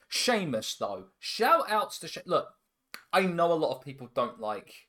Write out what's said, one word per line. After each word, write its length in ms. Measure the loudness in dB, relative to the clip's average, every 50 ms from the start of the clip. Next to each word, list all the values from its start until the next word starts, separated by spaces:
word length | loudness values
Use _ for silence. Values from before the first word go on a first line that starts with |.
| _ _
Sheamus, 680 | -4 -2 0 2 2 2 0 -2 -2 -4 -4 -6 -6
though. 300 | -6 -6 -6 -6 -8 -12 -16 _ _
Shout 480 | -12 -10 -2 0 4 4 4 4 4 2
outs 260 | 0 0 0 -2 -6 -10
to 80 | -12 -12
She-, 120 | -12 -12 -4 0
look, 220 | 0 0 0 -2 -8 _ _ _ _ _ _ _ -20 -20 -8 _
I 100 | 2 2
know 300 | 2 2 2 2 4 4
a 40 | 4
lot 200 | 4 2 0 0
of 80 | -4 -8
people 240 | -12 -14 -14 -16 -6 -2
don't 260 | -2 -2 -2 -4 -6
like, 320 | -6 -4 -4 -6 -8 -14 -20 -20 -20